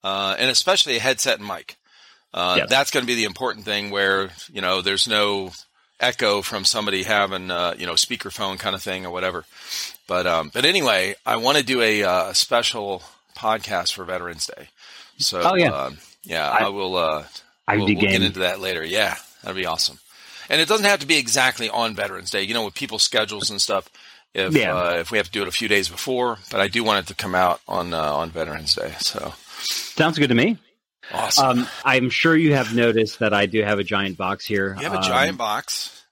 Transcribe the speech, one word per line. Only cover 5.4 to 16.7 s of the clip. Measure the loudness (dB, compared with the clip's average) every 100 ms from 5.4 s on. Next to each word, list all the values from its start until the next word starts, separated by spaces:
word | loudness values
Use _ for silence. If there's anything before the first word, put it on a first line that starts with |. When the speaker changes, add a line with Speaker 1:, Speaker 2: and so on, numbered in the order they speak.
| -6 -12 -20 _ _ _
Speaker 1:
echo | -2 2 2 2
from | -2 -2
somebody | 0 0 -2 -2
having, | 2 2 2 -2 -4
uh, | -2 -2 -2
you | -2
know, |
speakerphone | 0 0 -4 -8 -6 -6 -4
kind | -4
of | -4
thing | -6 -6 -6
or |
whatever. | -4 -4 -4 -12 -20 -10 -10 -10 -14 -4
But, | 0 2
um, | 0 0
but | 0
anyway, | 2 2 2 2 0 -4
I | -2 0
wanna | 2 2
do | 2 2
a, | 2 4
uh, | 2 2 2
special | 0 2 2 0 -4 -6 -8 -10 _ _ -4
podcast | -2 -2 -2 -2 -2
for | -6
Veterans | -6 -6 -6 -8 -10
Day. | -10 -20 _ -20 -20 -20 -4
So, | -2 2
Speaker 2:
Oh, | 2
yeah. | 4 2
Speaker 1:
um, | 2 -4 -8 -20 _
yeah, | -6 -2 2
Speaker 2:
I, | 2
Speaker 1:
I |
will, | 0